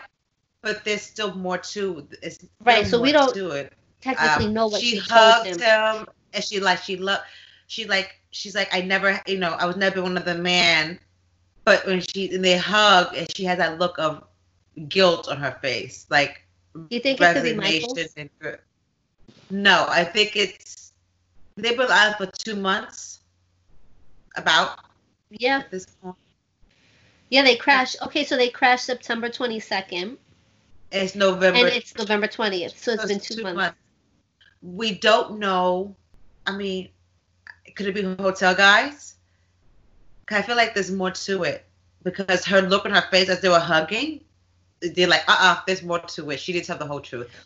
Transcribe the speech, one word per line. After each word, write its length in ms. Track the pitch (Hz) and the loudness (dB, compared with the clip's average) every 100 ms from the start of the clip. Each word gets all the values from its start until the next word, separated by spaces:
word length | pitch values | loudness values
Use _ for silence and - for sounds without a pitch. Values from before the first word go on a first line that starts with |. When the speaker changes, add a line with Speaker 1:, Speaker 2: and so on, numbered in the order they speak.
| - _ _ _ _ _ | -10 _ _ _ _ _
Speaker 1:
but 220 | 214 208 | -8 -6
there's 180 | 214 208 | -4 -6
still 320 | - - 208 | -6 -8 -8
more 240 | 185 180 180 | -6 -6 -6
to, 480 | - 208 196 165 143 - | -8 -6 -6 -8 -14 -16
it's 160 | 170 - - _ | -16 -16 -20 _
Speaker 2:
Right, 220 | 240 226 202 | 4 4 4
Speaker 1:
still 120 | 233 | 2
Speaker 2:
so 20 | |
we 100 | 262 | 4
Speaker 1:
more 80 | 294 | 6
Speaker 2:
don't 140 | 262 | 4
Speaker 1:
to 160 | 196 185 | 2 -4
it. 200 | 139 135 _ _ _ | -6 -10 _ _ _
Speaker 2:
technically 460 | 262 254 156 151 214 | -6 0 2 2 0
Speaker 1:
Um, 60 | |
Speaker 2:
know 120 | 214 226 | 0 0
what 120 | 208 | 0
Speaker 1:
she 180 | 240 214 | -2 -4
Speaker 2:
she 80 | 185 | 4
told 20 | 226 220 226 190 | 6 8 6 2
Speaker 1:
hugged 140 | 175 | -2
Speaker 2:
him. 340 | 233 220 220 220 | 2 2 2 -2
Speaker 1:
him, 80 | - _ _ | -8 _ _
and 100 | 208 | -10
she, 160 | 196 208 | -6 -2
like, 180 | 190 180 | 0 0
she 140 | - 180 | -2 -6
loved, 260 | 190 196 - - - _ - | -4 -4 -6 -20 -20 _ -16
she, 200 | - 214 | -12 -4
like, 280 | 190 185 - _ | -4 -4 -12 _
she's 240 | - 208 | -14 -8
like, 140 | 196 196 | -6 -4
"I 100 | 185 | -4
never, 380 | 185 190 196 202 - | -2 0 0 -2 -4
you 120 | 196 | -4
know, 140 | 175 165 | -4 -2
I 60 | |
was 120 | 175 185 | -4 -2
never 260 | 190 185 | -2 -2
one 140 | 180 180 | -4 -4
of 80 | 175 | -4
the 80 | 170 | -4
man." 640 | 180 180 170 160 156 185 _ _ _ _ _ _ | 0 2 4 2 0 -8 _ _ _ _ _ _
But 200 | - 190 196 | 4 4 4
when 140 | 185 | -4
she, 320 | 170 196 190 | -4 -6 -6
and 100 | 185 | 0
they 120 | 185 180 | 2 2
hug, 580 | 170 214 208 185 - 131 | 2 4 6 6 4 -4
and 100 | 165 - | -10 -6
she 80 | |
has 140 | 185 180 | -4 -2
that 200 | 165 160 | -2 -2
look 200 | 180 - | -4 -2
of 260 | 156 147 - _ _ _ _ - 147 | -4 -6 -14 _ _ _ _ -16 -4
guilt 400 | 190 185 165 - | 4 4 4 -4
on 100 | 139 | -6
her 200 | 139 123 | -6 -6
face, 460 | 135 117 127 - - | -6 -6 -8 -14 0
like, 340 | 147 143 - _ _ _ 160 160 | 2 2 -4 _ _ _ -18 -10
Speaker 2:
You 100 | 240 | -4
think 200 | 269 269 | -2 2
it 120 | 175 | 4
could 80 | 170 | 4
be 80 | 175 | 0
Speaker 1:
resignation 380 | 220 - 160 156 | -2 -2 -2 -4
Speaker 2:
Michael's? 240 | 170 160 151 | -8 -8 -12
Speaker 1:
and 140 | 147 _ | -18 _
gr-, 140 | 151 - _ _ _ _ _ _ _ _ - | -14 -14 _ _ _ _ _ _ _ _ -10
no, 360 | 196 202 175 151 | 0 4 4 4
I 160 | 156 | 0
think 300 | 175 214 208 208 | 0 0 0 0
it's, 560 | 202 - - - - _ _ _ _ - - - | -4 -6 -20 -20 -20 _ _ _ _ -20 -20 -8
they've 200 | 226 240 | -4 -2
been 140 | 247 | 2
out 260 | 185 214 208 | 4 4 0
for 80 | 190 | -8
two 300 | - - 208 | -8 -8 -4
months, 640 | 190 202 240 - - - _ _ _ _ _ - - - - - _ - | -2 -2 -4 -18 -20 -20 _ _ _ _ _ -20 -20 -20 -20 -20 _ -6
about, 420 | - 160 185 - _ _ _ _ _ | 2 2 2 -4 _ _ _ _ _
Speaker 2:
Yeah. 280 | 208 247 269 | -4 -2 -2
Speaker 1:
at 120 | 269 | -4
this 160 | 185 - _ | -14 -14 _
point. 140 | 185 180 _ _ _ _ _ _ _ _ _ _ - | -18 -18 _ _ _ _ _ _ _ _ _ _ -2
Speaker 2:
Yeah, 120 | 262 | 2
they 140 | 269 233 | 4 4
crashed. 400 | - 269 254 - | 4 2 2 -6
Okay, 220 | 269 311 | -6 -4
so 120 | 285 269 | -2 0
they 120 | 247 | 0
crashed 380 | - 254 247 - | 2 2 2 -2
September 420 | 247 - 233 233 | -8 -6 -6 -6
twenty-second. 880 | 233 247 220 - 196 190 180 185 269 _ _ _ _ _ - - | -6 -6 -6 -6 -6 -6 -8 -8 -12 _ _ _ _ _ -20 -8
Speaker 1:
It's 240 | 196 190 | -4 -4
November. 440 | 202 196 180 185 240 | 2 2 4 4 6
Speaker 2:
And 100 | 254 | 4
it's 260 | 240 - - | 2 -6 -8
November 300 | 208 208 208 | -2 -2 -2
twentieth, 520 | - 220 190 170 - | -2 -4 -4 -6 -8
so 100 | - | -4
it's 100 | 220 | -4
Speaker 1:
So 60 | 208 | -2
Speaker 2:
been 100 | 202 | -6
Speaker 1:
it's 100 | - | -6
Speaker 2:
two 60 | 226 | -10
Speaker 1:
two 60 | |
Speaker 2:
months. 140 | 196 180 | -8 -4
Speaker 1:
months. 200 | 180 - _ _ _ _ _ _ _ _ | -6 -6 _ _ _ _ _ _ _ _
We 320 | 175 180 220 | -16 -8 -6
don't 440 | 185 220 226 - 214 | 0 4 4 2 -4
know. 560 | 202 185 180 180 202 196 _ - - _ - | -2 0 0 0 -4 -12 _ -20 -20 _ -10
I 60 | 196 | -6
mean, 320 | 202 185 185 _ _ _ _ _ - - - | -6 -6 -10 _ _ _ _ _ -20 -20 -20
could 120 | - 196 | -10 -6
it 80 | |
be 80 | 196 190 185 | -4 -4 -2
hotel 320 | 196 190 185 | -2 2 2
guys? 600 | 185 196 208 277 294 - _ _ _ _ _ _ _ _ _ - - | 6 6 6 2 -8 -20 _ _ _ _ _ _ _ _ _ -20 -20
'Cause 140 | - 214 | -4 -4
I 40 | |
feel 140 | 196 240 | 0 2
like 160 | 226 | 2
there's 160 | 208 180 | 0 -4
more 200 | 190 185 | -2 -4
to 320 | 180 - 190 | -4 -4 -2
it. 220 | 160 139 _ _ _ _ | -2 -6 _ _ _ _
Because 420 | 185 - 190 180 170 | -8 -6 -2 -2 2
her 160 | 196 | 2
look 240 | 185 202 214 | 4 2 2
on 60 | |
her 100 | 196 - | 0 2
face 180 | 185 185 | 2 2
as 120 | 185 | 2
they 60 | 190 | 4
were 80 | 170 | 4
hugging, 680 | 160 160 160 214 302 311 _ _ _ _ _ - | 4 0 0 -4 -6 -8 _ _ _ _ _ -10
they're 260 | 170 160 180 | -6 0 2
like, 200 | 160 - | 2 2
"Uh-uh, 320 | 208 185 170 - | 4 4 2 -2
there's 160 | 185 | -4
more 160 | 175 170 | -4 -6
to 320 | 170 - 151 | -6 -12 -8
it. 100 | 135 | -8
She 120 | - | -6
didn't 100 | 175 165 | -6 -6
tell 120 | 156 | -10
the 80 | 147 | -8
whole 140 | 143 | -10
truth." 280 | - 120 120 - | -10 -12 -14 -16